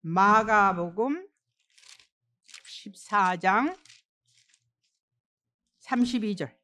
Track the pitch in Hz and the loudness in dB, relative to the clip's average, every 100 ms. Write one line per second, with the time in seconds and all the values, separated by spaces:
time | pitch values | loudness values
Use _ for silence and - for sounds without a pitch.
0 | 165 175 202 214 220 214 196 180 175 180 | -2 2 4 4 4 2 2 0 -6 -4
1 | 247 311 392 _ _ _ _ _ - - | -4 -4 -10 _ _ _ _ _ -20 -20
2 | _ _ _ _ _ - - - 208 190 | _ _ _ _ _ -20 -20 -20 -20 -20
3 | - 208 185 180 185 202 285 370 _ _ | -4 0 0 0 0 0 0 -6 _ _
4 | _ _ _ _ _ _ _ _ _ _ | _ _ _ _ _ _ _ _ _ _
5 | _ _ _ _ _ _ _ _ - 240 | _ _ _ _ _ _ _ _ -6 -2
6 | 240 247 214 196 143 _ | 0 -2 -4 -6 -8 _